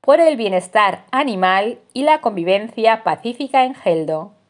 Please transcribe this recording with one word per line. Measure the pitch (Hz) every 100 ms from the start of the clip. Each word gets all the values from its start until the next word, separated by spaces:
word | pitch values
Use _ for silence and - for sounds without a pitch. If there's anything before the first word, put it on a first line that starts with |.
por | - 311
el | 330 277
bienestar | 214 185 180 220 202 180 _
animal | 262 285 196 185 190 214 240 _
y | 247
la | 285 311
convivencia | 240 196 170 196 220 - 226 220
pacífica | 202 156 233 240 277 269
en | 254
Geldo. | 269 202 160 156 156 196 _